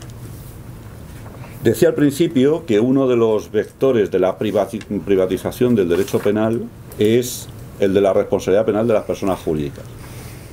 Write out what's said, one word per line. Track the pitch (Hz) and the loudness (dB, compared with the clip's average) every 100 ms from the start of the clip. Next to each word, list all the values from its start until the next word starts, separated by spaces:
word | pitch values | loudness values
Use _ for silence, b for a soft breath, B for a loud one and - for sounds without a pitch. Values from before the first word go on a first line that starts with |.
| B - - - - - - - - - - - - - - - | B -16 -16 -16 -16 -18 -18 -18 -18 -18 -18 -16 -16 -16 -16 -4
Decía | 131 110 165 | 0 2 2
al | 156 | 4
principio | 147 139 170 151 131 160 - | 2 2 0 4 4 2 2
que | 104 | 2
uno | 120 139 131 | 4 2 4
de | 123 | 4
los | 113 107 85 | 4 2 0
vectores | 107 95 - 135 120 92 | -2 -2 0 2 4 2
de | 92 | 2
la | 90 92 | 2 0
privati-, | 110 101 98 110 - 104 | 0 0 0 -4 -6 -4
privatización | 85 95 92 92 95 - 123 117 | 0 2 2 0 -4 0 2 4
del | 90 | 2
derecho | 85 101 110 | 2 0 0
penal | 101 107 110 110 - - - - | 0 0 0 -2 -6 -14 -12 0
es | 104 117 120 - - - - - | 2 2 0 -6 -14 -16 -14 -2
el | 101 | 2
de | 95 | 4
la | 98 | 4
responsabilidad | 101 98 98 - 95 113 | 4 2 0 2 2 2
penal | 104 117 | 2 2
de | |
las | 107 | 0
personas | - 87 98 87 | 0 -4 -2 -2
jurídicas. | - 78 71 - - - B B B B B | -2 -2 -4 -8 -16 -16 B B B B B